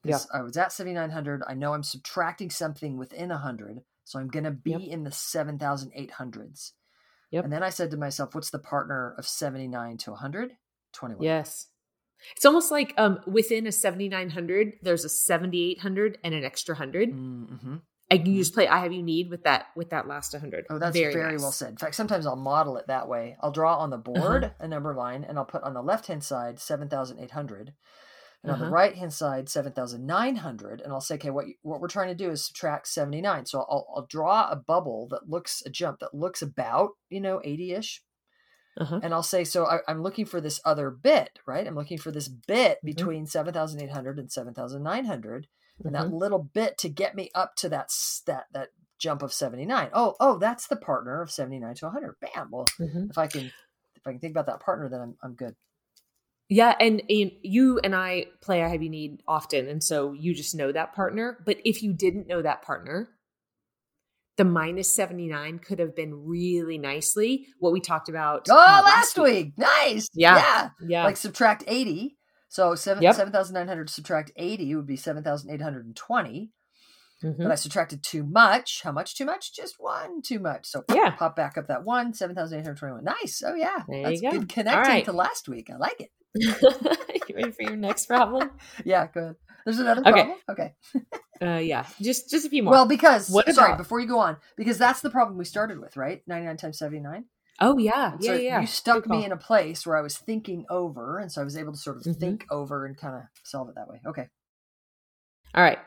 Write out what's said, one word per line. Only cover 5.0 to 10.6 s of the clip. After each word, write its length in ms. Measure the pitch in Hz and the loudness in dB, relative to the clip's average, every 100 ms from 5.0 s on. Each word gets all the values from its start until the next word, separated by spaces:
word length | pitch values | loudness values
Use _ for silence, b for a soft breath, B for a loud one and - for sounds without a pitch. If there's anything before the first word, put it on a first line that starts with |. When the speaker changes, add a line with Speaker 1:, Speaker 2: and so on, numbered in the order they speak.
Speaker 1:
the 80 | 151 | -10
seven 460 | 143 - 165 151 147 | -8 -6 -6 -6 -6
thousand 340 | 147 139 135 - | -4 -6 -8 -14
eight 160 | 139 | -16
hundreds. 640 | - 127 110 107 - - _ _ _ _ _ _ | -12 -14 -14 -18 -18 -20 _ _ _ _ _ _
Speaker 2:
Yep. 120 | 160 156 | -6 -4
Speaker 1:
And 80 | |
then 100 | 151 | -4
I 60 | 185 | -4
said 200 | - 170 | -4 -6
to 60 | 147 | -4
myself, 380 | 143 139 139 156 | -6 -6 -8 -8
"What's 160 | 147 | -10
the 80 | 143 | -12
partner 560 | - 143 139 139 123 - | -6 -6 -4 -6 -8 -10
of 100 | 131 | -10
seventy-nine 720 | - 147 131 131 123 117 113 | -6 -6 -6 -8 -8 -10 -12
to 120 | - | -14
a 40 | 104 | -12
hundred? 420 | 139 170 247 254 | -10 -8 -10 -12